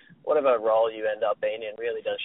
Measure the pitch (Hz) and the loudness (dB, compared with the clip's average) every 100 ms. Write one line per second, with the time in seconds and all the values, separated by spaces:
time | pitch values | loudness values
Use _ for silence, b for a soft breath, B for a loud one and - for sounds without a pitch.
0 | b b - 151 139 120 110 110 113 110 | b b 0 2 4 2 4 4 2 0
1 | 107 107 107 104 107 110 110 104 117 110 | -4 -2 -2 0 -2 -4 -8 -8 -6 -4
2 | 107 101 | -4 -6